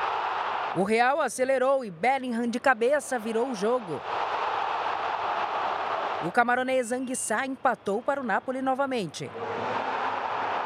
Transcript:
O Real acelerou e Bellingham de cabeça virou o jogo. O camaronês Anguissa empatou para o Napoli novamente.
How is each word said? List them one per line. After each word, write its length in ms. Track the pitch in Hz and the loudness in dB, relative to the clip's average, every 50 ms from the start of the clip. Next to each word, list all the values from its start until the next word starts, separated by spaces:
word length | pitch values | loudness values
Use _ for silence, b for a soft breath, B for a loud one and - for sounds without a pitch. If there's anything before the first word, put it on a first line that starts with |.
| - - - - - - - - - - - - - - - | 0 0 -2 -2 -2 -2 -2 -2 -2 -2 -2 -2 -2 -2 0
O 80 | 165 190 | -2 0
Real 380 | 196 220 226 240 254 269 330 | 2 4 4 4 4 4 2
acelerou 640 | 302 247 - - 254 254 269 262 247 262 277 269 254 | 0 0 0 0 0 2 2 2 4 4 2 2 0
e 60 | 208 | -4
Bellingham 580 | 175 156 170 240 269 269 254 254 233 226 240 240 | -6 0 2 2 2 2 0 -2 0 0 0 0
de 100 | 220 247 | 0 2
cabeça 600 | - 285 254 214 226 247 294 294 - - 262 247 | 4 4 4 6 4 4 4 2 2 0 -2 -2
virou 320 | 208 226 220 220 240 277 | -2 0 0 2 2 0
o 40 | 254 | 0
jogo. 460 | 190 190 214 247 254 220 175 151 120 - - - - - - - - - - - - - - - - - - - - - - - - - - - - - - - - - - - - - - - - - - - - - | 0 2 2 2 2 0 -2 -4 -4 -4 -4 -2 -2 -2 -2 0 0 0 0 0 0 0 0 0 0 0 0 -2 -2 -2 -2 -2 0 0 0 0 0 -2 -2 -2 -2 0 0 0 0 -2 -2 -2 -2 -2 -2 -4 -2 -4
O 80 | 165 - | 0 2
camaronês 580 | 247 240 233 247 247 254 254 262 262 247 214 247 | 2 4 4 2 0 2 2 0 0 0 0 -2
Anguissa 520 | 254 262 247 262 - - - 220 214 269 | -4 -2 -4 -4 -4 -2 -2 -2 -2 -2
empatou 560 | 269 269 - - 269 226 - - - 190 226 | -4 -6 0 0 0 0 2 -2 -2 -2 0
para 200 | 240 - 277 277 | 0 0 -2 -2
o 40 | 269 | 0
Napoli 380 | 226 190 220 - - 254 - 262 | 0 0 0 0 -2 -4 -2 0
novamente. 680 | 269 262 254 277 269 262 240 196 160 - - 151 117 - - - - - - - - - - - - - - - - - - - - - - - - - - - | 0 2 2 0 0 0 -2 -2 -4 -6 -8 -8 -8 -8 -8 -6 -6 -4 -4 -4 -2 -2 -2 -2 -2 -2 -2 -2 -2 -2 -2 -2 -2 -2 -2 -2 -2 -2 -2 -2